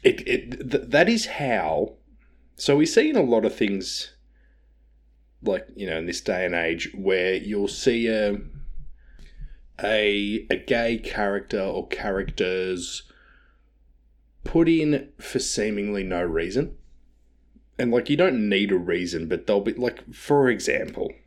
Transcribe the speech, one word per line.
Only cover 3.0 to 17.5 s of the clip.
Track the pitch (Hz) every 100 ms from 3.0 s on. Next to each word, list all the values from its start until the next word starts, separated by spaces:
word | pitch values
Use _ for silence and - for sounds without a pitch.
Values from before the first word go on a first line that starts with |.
| 311
in | 269
a |
lot | 139 117 107
of |
things, | - 107 98 92 - - _ _ _ _ _ _ _ _ _ _ _ _ _
like, | 107 92 -
you | - 98
know, | 80
in |
this | 85 87
day | - 92
and | 90
age, | 87 85 82 -
where | - 95 92 92
you'll | 95 101 104 101
see | - - 117 113
a, | 110 104 104 - - - - - - - - - - - - - -
a, | 101 110 107 104 101 107 -
a | 92 -
gay | 120 117 117
character | - - 104 101 95 110
or | 95 95 -
characters | - 107 95 87 - 90 92 92 90 87 - - _ _ _ _ _ _ _ _ _ _ _ _ _
put | - 165 165
in | 165 151 147 - _
for | - 127
seemingly | - - 107 104 101 101
no | 92 87
reason. | 90 80 82 104 170 - - - _ _ _ _ _